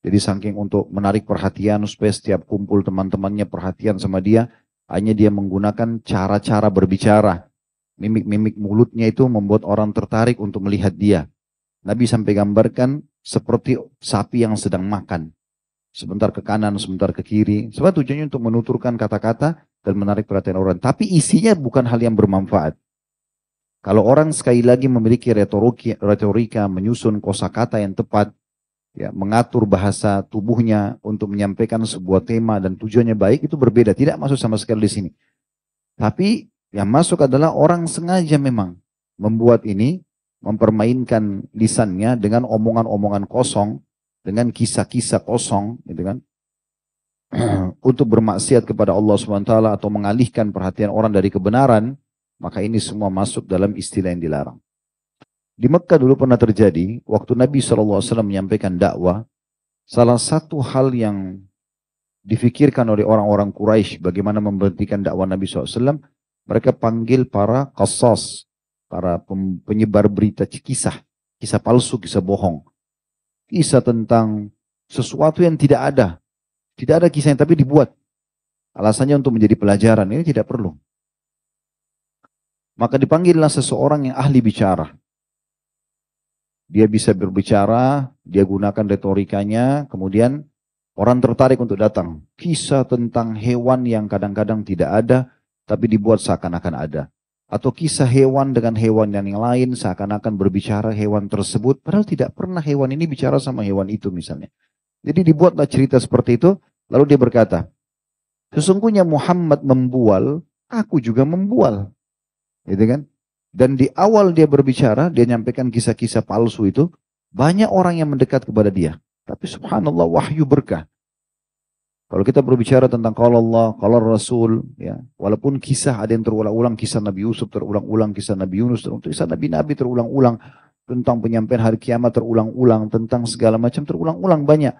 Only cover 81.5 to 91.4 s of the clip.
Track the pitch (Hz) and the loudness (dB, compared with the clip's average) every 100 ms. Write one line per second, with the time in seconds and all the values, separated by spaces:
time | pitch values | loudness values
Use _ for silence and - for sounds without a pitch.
81.5 | _ _ _ _ _ _ _ _ _ _ | _ _ _ _ _ _ _ _ _ _
82.5 | _ _ - 117 135 - 156 180 165 156 | _ _ -4 0 2 2 4 4 4 4
83.5 | 147 131 - 139 151 131 131 139 131 113 | 2 -2 0 0 0 -2 0 2 4 2
84.5 | 98 101 85 78 _ _ _ _ _ _ | 0 0 0 -4 _ _ _ _ _ _
85.5 | _ _ _ _ _ _ _ _ _ _ | _ _ _ _ _ _ _ _ _ _
86.5 | _ _ 95 107 107 - 95 95 95 - | _ _ 4 4 4 0 0 -2 -4 0
87.5 | 104 101 117 127 143 131 _ - 92 95 | 2 2 2 2 0 -4 _ -2 0 2
88.5 | 98 101 98 104 98 98 98 92 101 101 | 0 -2 -2 -2 -2 0 -2 -2 -4 -2
89.5 | 110 123 143 143 95 95 101 120 143 147 | 0 0 -2 -6 -8 -2 2 2 0 -10
90.5 | _ _ _ _ - 110 123 120 113 | _ _ _ _ -2 2 4 2 4